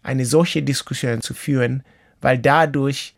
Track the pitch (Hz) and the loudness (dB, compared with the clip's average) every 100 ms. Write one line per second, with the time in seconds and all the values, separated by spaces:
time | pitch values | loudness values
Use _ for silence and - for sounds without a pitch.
0 | - 131 123 151 170 156 139 135 - 131 | -4 -4 2 2 2 0 -2 -4 -6 -6
1 | 127 117 - - - 135 120 131 - _ | -4 -4 -6 -8 -2 0 0 -2 -8 _
2 | _ _ 135 127 131 151 156 143 139 135 | _ _ 0 2 4 4 4 0 -2 -4
3 | - | -10